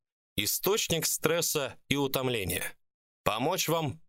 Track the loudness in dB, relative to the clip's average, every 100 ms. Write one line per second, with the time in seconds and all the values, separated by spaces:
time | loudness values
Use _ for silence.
0 | _ _ _ -4 -2 0 2 2 2 0
1 | 0 0 0 0 0 0 -2 -6 -2 0
2 | 2 2 0 -2 -2 -4 -6 -10 _ _
3 | _ _ -2 0 0 0 0 0 0 -6